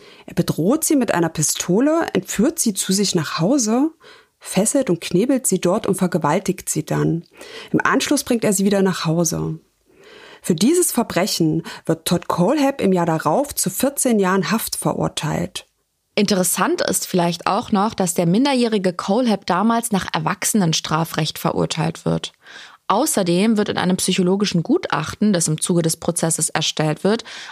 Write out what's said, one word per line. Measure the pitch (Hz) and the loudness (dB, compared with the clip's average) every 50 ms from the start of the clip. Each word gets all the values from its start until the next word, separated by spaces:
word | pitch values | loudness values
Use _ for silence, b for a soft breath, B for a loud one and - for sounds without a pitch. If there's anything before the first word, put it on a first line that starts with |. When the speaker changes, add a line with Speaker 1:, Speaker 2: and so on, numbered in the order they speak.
| B B B B B - | B B B B B -6
Speaker 1:
Er | - | -2
bedroht | - 165 - - - 151 190 277 320 - | -2 -2 0 -2 0 2 2 2 2 2
sie | - 320 | 2 2
mit | 277 240 - | 2 2 2
einer | - 170 170 160 | 2 0 0 0
Pistole, | - - 151 - - - - - 175 208 262 302 311 339 - - - | 0 -2 -2 -2 -2 -2 -2 0 2 4 4 4 2 2 0 0 -2
entführt | 190 185 - - - 202 311 330 - | -2 -4 -2 0 2 2 2 2 0
sie | - 233 190 | 0 -2 -2
zu | - - - 190 | -2 -2 -2 0
sich | 202 208 185 - | 0 0 0 0
nach | 175 147 - - - | 0 -2 -2 -2 0
Hause, | 160 185 277 294 226 208 220 247 285 320 - B B B B B B B B _ | 2 2 2 2 2 2 2 2 2 0 -2 B B B B B B B B _
fesselt | - - - 185 202 - - 285 262 - | -14 -4 -2 0 0 2 2 2 2 2
und | 175 165 | 0 -2
knebelt | - - - 175 220 254 277 254 262 - | -2 0 0 2 2 2 2 0 0 0
sie | 185 180 | 0 2
dort | - 175 180 220 - - | 2 2 2 2 0 0
und | 190 | 0
vergewaltigt | - 185 175 - 170 160 143 151 196 - - 175 - - - | 0 0 0 0 0 2 2 0 0 0 -2 -4 -4 -6 -6
sie | - 160 151 | -6 -4 -4
dann. | - 156 147 147 156 160 165 170 B B B B B B B B B | -2 -2 0 0 0 0 -2 -4 B B B B B B B B B
Im | - - - | -2 0 2
Anschluss | - 180 262 - - 302 262 - | 2 2 2 2 0 0 0 0
bringt | - 254 226 - | 0 0 0 2
er | - 202 | 0 2
sie | 202 196 | 2 2
wieder | 202 202 196 190 | 2 2 2 2
nach | 190 175 - - | 2 0 0 -2
Hause. | 160 160 170 175 160 170 156 160 160 156 160 - _ _ _ _ B B B B B B B B B B B | 0 0 2 0 0 -2 -2 -4 -4 -6 -8 -12 _ _ _ _ B B B B B B B B B B B
Für | - - 185 | -2 -2 0
dieses | 151 202 254 349 359 349 - | 2 2 2 4 2 2 0
Verbrechen | - 247 220 - - 170 180 214 - - 170 156 156 165 B B B B B | 0 -2 -2 0 0 -2 0 0 0 0 2 2 0 0 B B B B B
wird | - 165 - - - | -4 -4 -2 -2 0
Todd | 180 170 - - | -2 0 0 -2
Kohlhepp | - - 175 202 285 311 277 269 277 277 | 0 2 2 2 2 2 2 0 0 0
im | - 196 185 | 2 2 2
Jahr | 180 170 170 | 2 2 0
darauf | 160 156 - 147 160 220 285 - - | 0 0 0 0 0 0 0 -2 -4
zu | - - 185 | -4 -4 -4
vierzehn | - - - 277 277 - - 262 233 208 | -2 0 -2 0 0 0 0 2 2 2
Jahren | 196 180 185 196 170 156 | 2 2 2 0 0 0
Haft | 196 226 - - - | -2 -2 -2 -4 -6
verurteilt. | - - 160 - - 165 160 - - - 151 156 165 175 185 - - - _ _ _ _ _ _ _ _ _ _ | -4 -2 -2 -2 -2 -2 -4 -4 -4 -4 -4 -2 -4 -4 -6 -8 -12 -14 _ _ _ _ _ _ _ _ _ _
Speaker 2:
Interessant | 202 208 - 208 180 180 - - - 185 240 349 - | -2 0 2 2 0 0 0 0 -2 -2 0 -2 -2
ist | - - 185 - - - | -2 -2 -2 -4 -4 -2
vielleicht | - 180 170 170 170 - - - | 0 0 0 0 -2 -2 -2 -2
auch | 185 208 247 - | -2 -2 -2 0
noch, | - 196 202 226 - | 0 0 0 0 -2
dass | - 190 170 - | -2 -2 -2 0
der | - 175 165 | 0 0 2
minderjährige | 180 220 269 285 269 254 240 226 220 208 185 190 175 | 2 2 2 2 2 2 0 0 0 0 0 -2 -2
Kohlhepp | - - - 190 233 262 233 208 190 - - | -2 -2 0 0 2 2 2 0 0 0 -2
damals | 180 175 208 226 233 233 233 - | 0 2 2 2 2 0 0 0
nach | 208 185 - - - | -2 -2 -2 -2 -4
Erwachsenenstrafrecht | 165 156 - 185 - - - - 220 185 160 156 - - - 156 156 165 - - - 156 151 - - | -2 -2 -2 -4 -2 -2 0 2 2 2 2 2 0 -2 -2 -2 -2 -2 -2 -2 -2 -2 -2 -4 -4
verurteilt | - 165 - - 170 156 - 160 156 160 160 - - | -4 -2 0 0 -2 -2 -2 -2 -2 -2 -4 -4 -2
wird. | - 165 - - - B B B B B B B B B B _ - | -2 -2 -2 -2 -6 B B B B B B B B B B _ 0
Außerdem | 185 214 294 311 - 226 190 175 170 180 202 226 226 202 | 2 2 2 2 0 0 0 2 2 2 2 2 2 2
wird | 208 - | 0 -2
in | - - | -2 -2
einem | - 180 185 185 | 0 0 0 0
psychologischen | - - 185 - 185 175 190 202 208 185 - 175 160 | 0 0 0 2 2 2 2 2 0 0 0 0 0
Gutachten, | - 277 381 - - - - 156 - - - 208 214 202 | 2 0 0 0 -2 -4 -4 -4 -4 -4 0 2 2 2
das | 170 165 - | 2 0 0
im | 156 156 | -2 -2
Zuge | - - 180 170 | -2 0 0 2
des | 165 165 160 - | 2 0 -2 -2
Prozesses | - - 170 - - 165 160 - 160 - | -4 -4 -4 -2 -2 -2 -2 -2 -2 -2
erstellt | - 156 156 - - - 151 156 151 - - | -2 -2 -4 -4 -2 -2 -2 -2 -2 0 0
wird, | 190 214 240 B B B B B B | 0 0 -2 B B B B B B